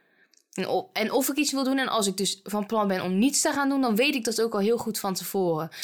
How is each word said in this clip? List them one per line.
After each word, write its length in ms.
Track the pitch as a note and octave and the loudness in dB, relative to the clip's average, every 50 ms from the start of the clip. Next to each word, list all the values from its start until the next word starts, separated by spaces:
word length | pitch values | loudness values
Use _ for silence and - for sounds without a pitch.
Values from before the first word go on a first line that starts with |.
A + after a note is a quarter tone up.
| _ _ _ _ _ _ _ - _ _ - | _ _ _ _ _ _ _ -20 _ _ -8
En 140 | - F#3+ - | -6 -4 -2
o-, 220 | D#3 F#3 F#3+ - - | -2 -2 -2 -4 -4
en 180 | - A3 A3 | -4 -2 0
of 180 | - C#4+ C4+ - | 0 0 0 0
ik 60 | C#4 | 0
iets 160 | C#4+ D4 C#4+ | 0 0 0
wil 120 | - C4+ C4+ | 0 0 0
doen, 140 | B3+ C4+ C4+ | 0 0 0
en 100 | C4 - | 0 0
als 200 | - A3+ G3+ G3+ | 0 0 0 0
ik 100 | F#3 G3 | 0 0
dus 220 | G3 F3+ - - - | -2 -4 -4 -6 -8
van 220 | - G3+ G#3 G3+ | -6 -4 -4 -4
plan 220 | G3+ A3+ A3 G#3 G3+ | -2 0 0 2 2
ben 160 | F#3+ F#3 - | 0 0 0
om 140 | F3+ F#3 F#3+ | 0 2 4
niets 220 | A3 C#4 C#4 - | 4 4 4 2
te 100 | - E4 | 0 2
gaan 180 | C#4+ C#4 C#4 C4+ | 2 2 0 2
doen, 120 | C#4 C#4 | 2 2
dan 140 | C4 A#3+ G#3+ | 2 2 2
weet 200 | G3+ B3+ D4 C#4+ | 2 2 2 0
ik 80 | C4+ A3 | 0 -2
dat 180 | B3 A3 - | -2 0 0
ook 120 | A3+ A3+ A3+ | 0 0 0
al 60 | G#3 | 0
heel 180 | G3 G#3+ A#3 A3+ | 2 2 2 0
goed 220 | - A3+ G3 - | 0 -4 -6 -4
van 140 | - G3+ F#3+ | -4 -4 -4
tevoren. 560 | E3+ F3+ - - G3 F#3+ F3 E3 D#3 D#3 E3 - - | -4 -6 -4 -2 0 2 2 2 0 -2 -6 -8 -10